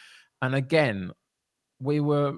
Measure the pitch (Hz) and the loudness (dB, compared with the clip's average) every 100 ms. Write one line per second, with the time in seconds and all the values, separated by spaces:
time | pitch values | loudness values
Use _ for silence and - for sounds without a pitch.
0 | - - _ - 127 135 131 160 135 98 | -20 -20 _ -6 -2 -2 2 2 2 -2
1 | 90 - _ _ _ _ _ - 131 151 | -8 -12 _ _ _ _ _ -8 -2 0
2 | 147 147 143 | 2 2 0